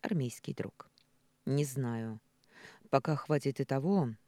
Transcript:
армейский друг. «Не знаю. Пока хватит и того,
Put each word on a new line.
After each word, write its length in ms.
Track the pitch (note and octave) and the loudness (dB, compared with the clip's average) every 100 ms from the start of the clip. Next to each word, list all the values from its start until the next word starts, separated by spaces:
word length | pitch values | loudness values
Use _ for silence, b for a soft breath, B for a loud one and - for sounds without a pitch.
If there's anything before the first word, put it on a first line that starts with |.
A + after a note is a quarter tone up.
армейский 500 | - F3 B2 - - | 0 0 0 -4 -8
друг. 360 | C#3 A2+ - - _ _ _ _ _ - | -6 -8 -10 -20 _ _ _ _ _ 0
«Не 200 | C#3 D3 | 0 0
знаю. 560 | C3 B2 A2+ A2+ A2 - _ B B B B - | 0 -2 -2 -4 -8 -14 _ B B B B 0
Пока 240 | C3+ D#3+ D3 | 2 4 0
хватит 440 | - D3 C#3 C3 | 2 2 2 -2
и 60 | C3+ | 0
того, 440 | C3+ D#3+ G3 B2+ A2 | 0 4 4 2 -2